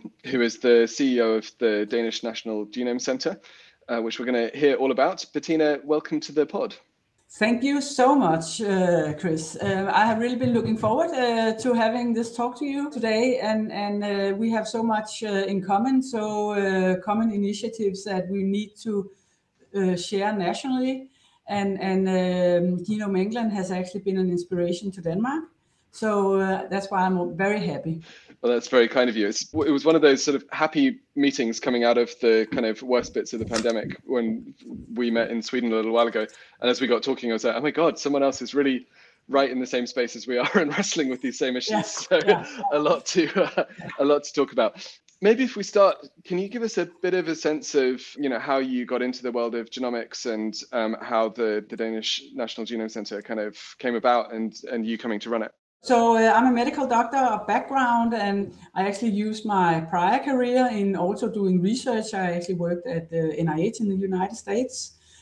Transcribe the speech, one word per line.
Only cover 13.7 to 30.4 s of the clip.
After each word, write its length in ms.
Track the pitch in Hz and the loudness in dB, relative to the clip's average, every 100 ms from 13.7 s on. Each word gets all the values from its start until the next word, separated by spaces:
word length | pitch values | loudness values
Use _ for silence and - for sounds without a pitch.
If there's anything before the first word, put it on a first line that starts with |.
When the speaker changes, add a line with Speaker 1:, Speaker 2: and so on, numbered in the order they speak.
Speaker 2:
and, 320 | 202 208 208 | -4 -4 -4
uh, 320 | 208 196 196 196 | -2 0 0 0
we 140 | 226 | 0
have 180 | 226 220 | 0 -2
so 140 | 226 | -2
much, 400 | 226 214 214 - | 0 0 -2 -8
uh, 40 | 214 | -4
in 360 | 196 196 196 | -2 0 -2
common, 380 | 190 202 254 262 | 0 0 2 2
so, 520 | 262 226 214 208 208 | 0 -2 -2 -2 -2
uh, 420 | 202 196 190 185 185 | 0 0 2 2 0
common 300 | 214 214 226 | 0 0 0
initiatives 720 | 202 202 208 226 - 202 190 214 | 0 -2 -2 -6 -2 -2 -2 -4
that 220 | 190 175 | -4 -2
we 120 | 196 | -2
need 300 | 196 202 208 - | 0 -2 -4 -8
to, 300 | 226 202 190 _ _ _ _ _ _ 196 | -4 -4 -4 _ _ _ _ _ _ -2
uh, 200 | 185 175 | 0 0
share 380 | - 196 208 | -2 -2 -2
nationally, 800 | 208 175 226 269 254 254 262 - _ _ _ - | -2 -2 -2 -2 0 0 -4 -8 _ _ _ -6
and, 320 | 202 196 190 | -2 0 -2
and, 300 | 190 190 190 | 0 2 2
um, 720 | 185 180 180 180 175 180 180 | 2 2 2 4 4 2 -2
Genome 360 | 180 214 208 190 | -2 -4 0 0
England 340 | 202 240 226 | 0 0 -2
has 160 | 202 175 | -2 -2
actually 320 | 180 185 202 | -4 -6 -6
been 160 | 196 190 | -2 0
an 140 | 185 | 0
inspiration 580 | 175 - 175 175 175 196 | 0 -2 -2 0 -2 -6
to 100 | 185 | -6
Denmark, 440 | 165 180 240 311 320 _ _ _ _ | -4 -2 0 -2 -6 _ _ _ _
so, 480 | - 220 202 196 190 | -6 -2 2 2 2
uh, 280 | 190 190 - | 2 0 -2
that's 220 | 196 196 | -4 -2
why 120 | 196 | 0
I'm 360 | 185 185 175 165 | 2 2 -2 -2
very 260 | 196 208 | 0 0
happy. 380 | 170 139 165 165 - - - - | -2 -4 -4 -6 -8 -20 -20 -4
Speaker 1:
Well, 120 | 117 | 0
that's 160 | 120 - | 0 2
very 180 | 127 117 | 4 4
kind 220 | 135 123 | 4 2
of 80 | 110 | 2
you. 100 | 101 | 0
It's, 260 | 113 - | -2 -6
it 160 | 156 147 | -2 2
was 140 | 139 | 2
one 140 | 147 160 | 4 6
of 40 | |
those 220 | 147 135 | 8 6
sort 120 | - | 4
of 100 | 139 | -2